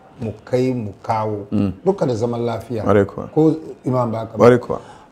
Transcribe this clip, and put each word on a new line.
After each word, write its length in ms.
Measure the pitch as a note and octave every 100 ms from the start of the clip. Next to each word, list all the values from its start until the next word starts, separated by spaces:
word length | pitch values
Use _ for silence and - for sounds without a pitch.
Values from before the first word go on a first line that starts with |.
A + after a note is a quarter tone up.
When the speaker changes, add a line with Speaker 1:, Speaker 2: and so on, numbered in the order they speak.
| - -
Speaker 1:
mu 100 | A2 - -
kai 260 | B2+ C3
mu 200 | B2 G#2 F#2+
kawo. 440 | - A2 A2 G#2 G2
Speaker 2:
Mm. 220 | G#2 G2+ F#2 F#3
Speaker 1:
Duka 200 | G3 D#3+
da 80 | A2
zaman 260 | A#2+ A#2+ A#2
lafiya. 380 | A2+ - A2+
Speaker 2:
Ƙwarai 220 | G2+ G#2 F#2+
kuwa. 220 | - -
Speaker 1:
Ko 220 | D#3 D#3+ - - - -
Imam 260 | B2+ A#2+
ba 140 | A2 A2
ka 120 | A2+
ba? 80 | A#2+
Speaker 2:
Ƙwarai 140 | B2
kuwa. 200 | - - - - -